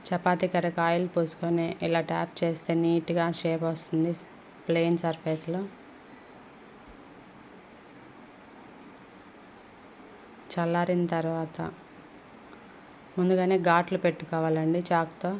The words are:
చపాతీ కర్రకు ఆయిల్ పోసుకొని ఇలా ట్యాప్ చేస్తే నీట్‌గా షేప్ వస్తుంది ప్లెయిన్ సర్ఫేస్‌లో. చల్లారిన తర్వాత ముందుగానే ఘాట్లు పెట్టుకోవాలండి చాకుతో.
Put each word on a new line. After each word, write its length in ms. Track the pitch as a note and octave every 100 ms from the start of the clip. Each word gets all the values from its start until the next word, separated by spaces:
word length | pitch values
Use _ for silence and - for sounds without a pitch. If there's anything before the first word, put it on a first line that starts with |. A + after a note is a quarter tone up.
చపాతీ 420 | - F3 F#3 F3+ F#3
కర్రకు 320 | F3 E3+ F3
ఆయిల్ 280 | E3+ E3+ F3+
పోసుకొని 580 | F3 E3 - E3+ E3+ E3 F3
ఇలా 180 | E3+ E3
ట్యాప్ 320 | D#3+ E3 E3+ -
చేస్తే 380 | E3+ D#3+ -
నీట్‌గా 520 | E3 E3 E3+ E3 E3+ E3+
షేప్ 320 | E3 E3 D#3+
వస్తుంది 480 | E3 D#3+ - D#3+ E3 E3+ - - - -
ప్లెయిన్ 360 | - E3 E3+ E3+
సర్ఫేస్‌లో. 640 | E3 D#3+ D#3+ D#3 E3 F3+ G3 - - - - - - - - - - - - - - - - - - - - - - - - - - - - - - - - - - - - - - - - - - - - - - - -
చల్లారిన 540 | - E3+ E3+ F3 F3 F3
తర్వాత 520 | E3+ D#3+ E3 D#3+ E3 E3 E3 - - - - - - - - - - - - -
ముందుగానే 440 | - F3+ F#3 F#3 F#3
ఘాట్లు 360 | F3 E3+ F3 F#3
పెట్టుకోవాలండి 840 | F3 D#3+ D#3 E3 D#3+ D#3+ D#3+ F3
చాకుతో. 480 | F3 E3+ D#3+ - F3